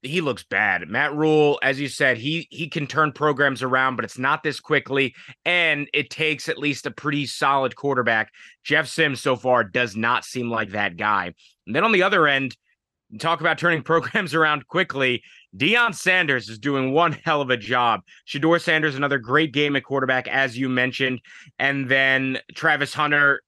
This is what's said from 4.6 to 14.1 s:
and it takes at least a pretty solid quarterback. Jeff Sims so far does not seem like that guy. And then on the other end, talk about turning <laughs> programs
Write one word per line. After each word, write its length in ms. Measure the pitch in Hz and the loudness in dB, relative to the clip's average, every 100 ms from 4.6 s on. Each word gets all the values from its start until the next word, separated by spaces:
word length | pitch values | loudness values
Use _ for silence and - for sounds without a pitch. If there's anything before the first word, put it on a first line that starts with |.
| - 151 - 139 135 - - - - | -2 -2 0 -2 -2 -4 -20 -8 0
and 440 | 175 165 147 143 | 2 2 0 -2
it 160 | 151 139 | -4 -4
takes 380 | - 156 147 - | -4 -4 -2 -6
at 100 | - | -4
least 280 | 147 135 143 | -4 -4 -8
a 60 | |
pretty 340 | 110 147 147 135 | -6 -4 -4 -4
solid 500 | - 143 139 131 - | -2 2 2 0 -2
quarterback. 560 | 143 131 120 113 110 - - - | -2 0 2 2 0 -8 -20 -18
Jeff 240 | - 147 151 | -2 0 0
Sims 340 | - 156 131 | 0 0 0
so 140 | 147 123 | -2 -2
far 280 | 127 123 | 2 2
does 320 | 107 104 123 101 | 2 -2 -2 -2
not 300 | 117 120 - | 0 0 -2
seem 240 | 127 117 | -8 -6
like 220 | 113 107 | -4 -6
that 260 | 104 101 85 | -4 -4 -2
guy. 360 | 107 101 87 87 _ _ - | 0 0 -2 -10 _ _ -6
And 100 | 120 | -2
then 100 | 208 | 2
on 80 | |
the 100 | 208 | 2
other 240 | 180 190 151 | 2 4 2
end, 280 | 139 135 - _ _ _ _ _ 107 | 2 -2 -10 _ _ _ _ _ -6
talk 200 | 160 165 | -4 0
about 180 | 160 156 | 0 0
turning 240 | 175 160 | 0 0
<laughs> 20 | |
programs 520 | - 165 160 | 2 0 2